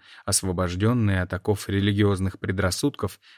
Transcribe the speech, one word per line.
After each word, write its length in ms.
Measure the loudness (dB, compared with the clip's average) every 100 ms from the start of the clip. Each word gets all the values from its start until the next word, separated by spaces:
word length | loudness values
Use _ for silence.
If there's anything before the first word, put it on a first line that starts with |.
| -10 -12
освобождённые 960 | -4 -2 0 0 -2 0 0 2 2 2
от 120 | 0
оков 340 | -2 -2 -2 -2
религиозных 720 | 0 2 4 2 2 -2 -4
предрассудков, 800 | -4 0 0 0 -2 -2 -6 -8 -20